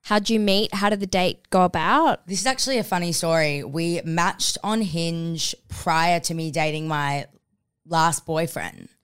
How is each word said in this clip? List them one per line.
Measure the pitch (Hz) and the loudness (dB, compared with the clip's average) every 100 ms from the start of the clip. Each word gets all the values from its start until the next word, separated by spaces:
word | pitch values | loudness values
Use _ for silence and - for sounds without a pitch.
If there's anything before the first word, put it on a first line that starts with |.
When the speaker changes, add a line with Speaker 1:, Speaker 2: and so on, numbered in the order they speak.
Speaker 1:
How'd | - 208 202 | 0 0 2
you | 220 | 2
meet? | 208 196 220 | 4 2 0
How | 196 202 | 0 0
did | 208 | 0
the | 196 | 0
date | 185 180 - _ | 0 0 -2 _
go | 190 | 4
about? | 180 175 165 269 320 208 - | 4 2 2 4 4 0 -4
Speaker 2:
This | 190 | -4
is | 226 | -2
actually | 262 262 254 | -2 0 -2
a | |
funny | - 180 170 | 0 -2 0
story. | 160 170 165 151 143 | -2 2 2 2 -2
We | - 156 170 170 147 | -6 -4 -2 -2 -2
matched | 165 175 - - - | 0 0 0 -4 -2
on | 202 220 | -2 -2
Hinge | 202 165 170 165 165 165 - - - | -2 -2 -2 -4 -4 -4 -6 -6 -12
prior | - 175 160 170 170 | -6 0 2 4 2
to | 165 | 0
me | 165 160 | -4 -4
dating | 156 156 156 156 | -2 -2 -2 -4
my | 151 143 143 - _ _ _ _ _ - | -2 -2 -4 -6 _ _ _ _ _ -2
last | 165 165 160 - | 2 4 2 -2
boyfriend. | 156 165 - 87 - - _ | -2 -2 -4 -8 -10 -20 _